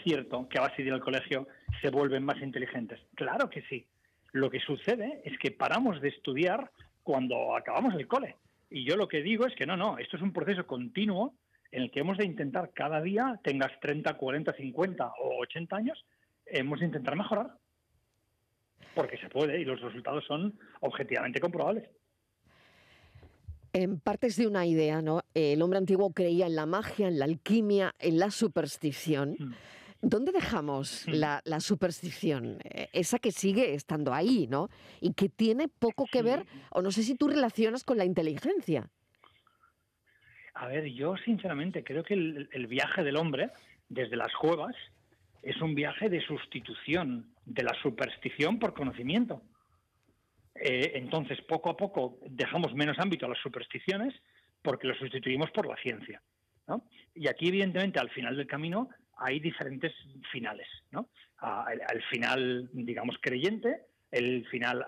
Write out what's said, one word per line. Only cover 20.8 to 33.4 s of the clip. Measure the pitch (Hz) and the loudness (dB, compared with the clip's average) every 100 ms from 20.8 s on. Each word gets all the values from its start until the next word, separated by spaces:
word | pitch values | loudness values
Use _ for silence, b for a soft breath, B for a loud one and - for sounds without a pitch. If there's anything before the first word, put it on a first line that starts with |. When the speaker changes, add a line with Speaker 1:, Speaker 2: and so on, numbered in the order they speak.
Speaker 1:
objetivamente | 139 - 131 117 120 120 | -4 -4 -4 -2 -2 -2
comprobables. | 170 175 151 214 - _ _ _ _ _ _ b b b b b b b b b - - - | -2 0 0 0 -4 _ _ _ _ _ _ b b b b b b b b b -16 -16 -4
Speaker 2:
En | 185 185 180 | 0 0 0
partes | - 208 247 185 | -2 0 0 2
de | 226 | 2
una | 202 175 | 4 4
idea, | 160 151 156 | 6 4 4
¿no? | 156 160 - | 2 2 2
El | - 151 147 | 2 4 6
hombre | 170 196 | 6 4
antiguo | 190 190 196 | 4 4 4
creía | 160 180 170 180 | 4 4 4 4
en | 160 | 2
la | 156 | 0
magia, | 190 214 - 190 | 0 -2 0 2
en | 160 | 4
la | 139 | 2
alquimia, | 165 - 220 208 202 185 - | 0 2 4 6 4 2 0
en | 165 165 | 2 4
la | 202 | 4
superstición. | - 226 170 147 - 151 131 160 143 139 - | 2 0 2 -2 0 -2 -2 0 2 2 -2
Speaker 1:
Mm. | 139 120 B B B B | -6 -10 B B B B
Speaker 2:
¿Dónde | - 208 285 | 2 4 2
dejamos | 370 - 185 147 139 139 - - | 2 2 0 0 -2 -2 -6 0
Speaker 1:
Mm. | |
Speaker 2:
la, | 156 151 143 - | 2 2 0 0
la | 156 | -2
superstición? | - 196 180 165 175 - 170 139 117 - - | 2 2 2 -2 -8 -2 0 0 -2 -8 -10
Eh, | - - | -10 -4
esa | - 170 247 | 0 2 2
que | 233 | 2
sigue | - | 2